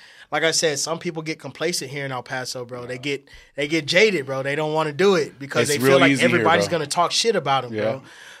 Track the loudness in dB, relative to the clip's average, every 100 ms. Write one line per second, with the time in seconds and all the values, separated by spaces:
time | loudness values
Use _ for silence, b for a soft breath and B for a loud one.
0 | B B -8 -2 0 2 0 0 -4 -4
1 | -6 -6 -8 -8 -12 -6 -4 -4 -8 -8
2 | -8 -8 -8 -8 -8 -10 -10 -12 -10 -8
3 | -6 -6 -8 B B -6 -2 -2 2 4
4 | 4 2 -2 -4 -4 -2 -2 -2 -2 2
5 | 4 4 0 -6 -4 0 0 2 6 6
6 | 6 4 4 4 4 2 2 -2 -2 0
7 | 0 2 0 0 0 0 -2 -2 -2 -4
8 | B B B B